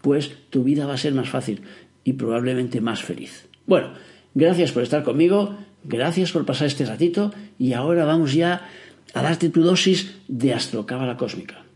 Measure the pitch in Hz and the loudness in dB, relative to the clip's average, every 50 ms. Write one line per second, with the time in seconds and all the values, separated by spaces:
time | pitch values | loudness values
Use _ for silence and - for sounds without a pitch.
0 | - 139 143 151 147 - - - _ _ - 135 123 135 147 147 143 143 139 131 | 2 2 2 2 0 -4 -10 -20 _ _ -2 0 2 2 2 0 0 -4 -4 -2
1 | - 151 139 131 123 - - 131 - - 104 - - - - - - _ _ _ | -2 0 0 0 -2 -2 -4 -6 -4 -4 -8 -8 -10 -20 -20 -20 -20 _ _ _
2 | _ - 131 131 120 113 113 117 123 127 127 127 127 120 - 117 110 117 110 - | _ -4 -2 -2 -2 -2 -2 -2 -2 -2 -2 -2 -2 -2 -2 -2 -2 -2 -4 -6
3 | - - 87 - - - - - - _ _ _ _ - 196 165 - - - - | -8 -8 -10 -10 -10 -16 -18 -20 -20 _ _ _ _ 2 2 2 2 -2 -14 -18
4 | - - - - _ _ _ 131 156 190 185 170 170 135 - 123 123 117 147 147 | -20 -20 -20 -20 _ _ _ 4 4 4 4 4 2 2 2 -2 0 0 0 0
5 | 147 123 117 143 165 175 196 208 202 202 - - - - _ _ - 143 120 117 | 0 0 2 4 4 4 4 2 2 -2 -6 -12 -16 -20 _ _ -10 -6 -4 -2
6 | 131 165 165 185 185 165 - 165 - - 127 131 147 143 135 - 143 110 110 107 | 0 0 2 0 0 0 0 -2 -2 -2 -2 0 0 -2 0 -2 -4 -4 0 0
7 | 170 170 175 202 208 208 - - - - - _ 127 127 123 120 135 160 170 170 | 0 2 2 0 -2 -2 -4 -8 -18 -20 -6 _ -2 0 0 0 0 0 2 2
8 | 156 147 160 165 160 135 135 160 170 175 180 180 - - - - - - - _ | 4 4 4 2 2 2 2 2 2 2 0 -2 -6 -16 -20 -20 -20 -20 -20 _
9 | _ - - - 131 156 165 165 175 165 - 170 160 175 185 175 - 190 185 170 | _ -10 -4 -2 0 0 0 0 0 2 4 4 4 6 4 4 4 2 2 2
10 | - - - - - - 135 117 123 135 117 - - - - 113 104 - 127 127 | 0 -8 -14 -18 -12 -10 -4 0 0 0 0 0 -4 -4 -6 -8 -6 -6 -6 -4
11 | 135 123 120 131 127 104 - - - - - - - - _ | -4 -4 -4 -4 -6 -6 -6 -12 -14 -14 -18 -20 -20 -20 _